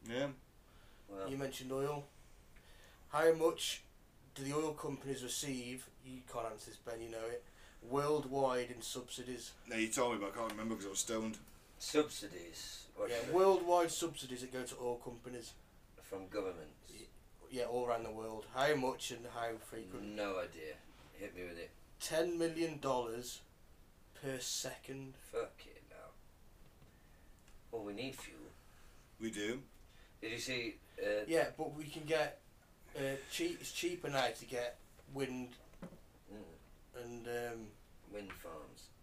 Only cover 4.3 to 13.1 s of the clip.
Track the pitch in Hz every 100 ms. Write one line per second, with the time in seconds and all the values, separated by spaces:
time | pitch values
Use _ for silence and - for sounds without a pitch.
4.3 | - 139 147 160 147 147 131 139 131 123
5.3 | - 143 127 120 127 - - 131 127 123
6.3 | 123 113 107 - 110 - 117 113 113 113
7.3 | 120 - - - - 117 139 147 151 127
8.3 | 135 135 123 123 117 113 127 123 - 123
9.3 | 120 - - - 113 110 113 123 113 101
10.3 | 101 113 107 113 107 98 98 - 113 110
11.3 | 107 - - - - - 151 151 - 101
12.3 | - 170 - - - - - 104